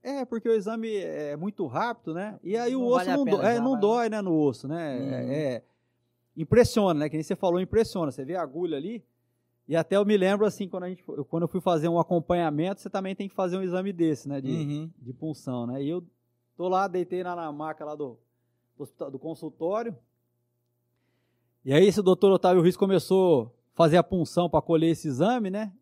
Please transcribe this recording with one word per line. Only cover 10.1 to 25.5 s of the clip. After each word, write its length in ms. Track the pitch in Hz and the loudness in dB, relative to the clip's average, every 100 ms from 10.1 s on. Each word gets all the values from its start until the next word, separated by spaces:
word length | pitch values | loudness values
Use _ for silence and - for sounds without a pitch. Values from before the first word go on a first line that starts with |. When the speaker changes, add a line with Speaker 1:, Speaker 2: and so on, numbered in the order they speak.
Speaker 1:
lembro, 300 | 208 185 202 | 4 4 2
assim, 240 | 208 202 190 | 0 0 -10
quando 140 | 185 | -8
a 60 | 180 | -8
gente 140 | 185 | -10
fo-, 220 | - 151 | -10 -10
quando 180 | 135 165 | -6 -4
eu 60 | 170 | -2
fui 100 | 185 | -2
fazer 300 | 190 165 160 | 0 0 2
um 100 | 170 | 0
acompanhamento, 800 | - 175 - 175 165 147 180 196 | 2 0 0 0 0 0 -2 -4
você 100 | 196 | -8
também 240 | 196 190 | -8 -6
tem 140 | 190 196 | -8 -8
que 80 | |
fazer 220 | - 185 185 | -4 -4 -2
um 40 | |
exame 300 | 185 180 196 | -4 -4 -4
desse, 380 | 170 160 147 143 | -2 0 0 -6
né? 100 | 143 | -8
De, 100 | 135 | -4
Speaker 3:
Uhum. 400 | 160 147 147 160 _ | -4 -4 -6 -10 _
Speaker 1:
de 100 | 120 | -16
punção, 560 | 127 156 147 - 123 120 | -10 -10 -8 -8 -6 -6
né? 160 | 135 | -6
E 60 | 139 | -4
eu 120 | 175 170 _ _ _ _ | -6 -10 _ _ _ _
tô 140 | - 180 | -6 0
lá, 180 | 185 196 | 0 0
deitei 340 | 180 175 180 | -2 -4 -4
lá 140 | 180 | -6
na 160 | 175 160 | -6 -8
maca 320 | 147 156 156 | -8 -10 -8
lá 100 | 151 | -12
do, 240 | 151 139 117 _ _ _ _ _ - | -8 -10 -10 _ _ _ _ _ -18
do 60 | |
hospital, 280 | 139 _ 147 | -18 _ -12
do 80 | 135 | -10
consultório, 720 | 160 160 160 _ 160 214 233 147 _ _ _ _ _ _ _ _ _ _ _ _ _ _ _ _ | -12 -12 -14 _ -4 -4 -6 -12 _ _ _ _ _ _ _ _ _ _ _ _ _ _ _ _
e 80 | 131 | 2
aí 120 | 143 | 6
esse 160 | 202 208 | 6 6
doutor 300 | 185 180 196 | 4 6 6
Otávio 300 | 185 180 185 | 6 6 6
Ruiz 160 | 170 175 | 4 4
começou 760 | 196 190 - 190 185 143 113 _ _ | 2 2 2 2 4 4 0 _ _
a 20 | |
fazer 220 | - 160 - | 2 6 6
a 60 | |
punção 460 | - 180 151 - 175 | 4 -2 -2 0 0
pra 120 | 151 | 0
colher 300 | - 160 165 | 2 2 2
esse 160 | 156 156 | 0 -4
exame, 420 | 127 185 247 | 0 0 0
né? 220 | 196 | -2